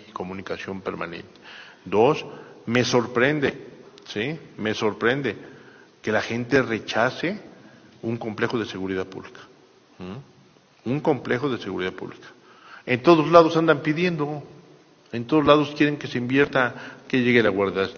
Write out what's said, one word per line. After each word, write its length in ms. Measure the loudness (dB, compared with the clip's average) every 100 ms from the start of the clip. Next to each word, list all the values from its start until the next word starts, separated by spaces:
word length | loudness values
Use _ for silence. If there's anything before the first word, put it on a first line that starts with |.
| -14
y 40 |
comunicación 680 | -12 -10 -10 -10 -10 -8 -10
permanente. 500 | -8 -8 -8 -12 -16 -20 -20 -20 -20 -20
Dos, 400 | -2 4 4 2 -6 -16 -20 -12 0
me 180 | 2
sorprende, 840 | 4 2 2 2 2 2 -2 -4 -12 -20 -20 -20 -10
¿sí? 320 | -6 -6 -8 -12 -6
Me 160 | -4
sorprende 640 | -2 -2 0 0 0 -2 -6 -12 -20 -20 -20 -20 _
que 120 | -2
la 80 | -2
gente 420 | -2 -4 0 2
rechace 800 | 2 -4 -4 0 0 -2 -6 -6 -12 -20 -20 -20 -20 -10
un 140 | -6 -6
complejo 420 | -6 -4 -2 -2
de 80 | -4
seguridad 400 | -6 -6 -6 -6
pública. 340 | -10 -16 -20 -20 -20 _ _ _ -16
¿Mm? 920 | -14 -14 -18 _ _ _ _ _ -6
Un 100 | -2
complejo 480 | 0 -2 -2 -2 -2
de 100 | -4
seguridad 340 | -6 -4 -4
pública. 360 | -6 -12 -14 -20 -20 -20 -20 -20 -10 -4
En 160 | 2
todos 260 | 6 6 8
lados 260 | 8 8 4
andan 240 | 2 2
pidiendo, 640 | 0 -2 -2 -2 -4 -6 -12 -20 -20 -20 _ _ _
en 140 | -8
todos 200 | 0 4
lados 300 | 6 6 4 0
quieren 200 | 0 0
que 100 | -6
se 120 | -4
invierta, 560 | 0 2 2 2 0 -4 -16 -18 -2
que 140 | 0
llegue 200 | 4 4
la 80 | 4
Guardia 380 | 2 0 0 -2